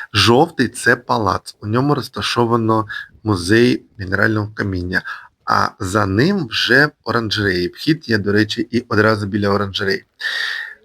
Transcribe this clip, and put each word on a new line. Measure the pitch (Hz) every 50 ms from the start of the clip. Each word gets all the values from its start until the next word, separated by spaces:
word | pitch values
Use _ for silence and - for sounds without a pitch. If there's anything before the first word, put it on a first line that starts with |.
| - - -
Жовтий — | 101 98 110 117 123 160 165 - - 127 107
це | - - - 117 120
палац, | - - - 127 120 110 95 90 92 - - - _
у | - 104
ньому | 107 123 131 143 147
розташовано | 135 - - - 107 101 - - 120 120 113 117 117 113 110 113 110 110 110 - - - - _ _ -
музей | 107 104 92 85 85 107 113 123 123 - - - _ _ -
мінерального | 98 92 95 98 107 110 110 107 104 104 107
каміння, | - 110 101 95 90 87 90 92 92 - - - - - - _ _ -
а | - 104 101 101 - - -
за | 104 90 92 107 104
ним | 98 95 104 127 185 202 202 160 110
вже | - - - - 117 135 147 151 - _ _
оранжереї. | - 113 117 113 107 98 104 104 101 90 90 90 85
Вхід | - - - 143 156 156 - -
є, | 117 107
до | 95 104
речі, | 101 104 110 107 - - 110 -
і | - 117 117 -
одразу | 113 101 110 110 110 98 107 101
біля | 95 104 104 101
оранжереї. | 101 101 101 98 95 - 104 98 95 92 - _ _ - - - - - - - - - - - - - _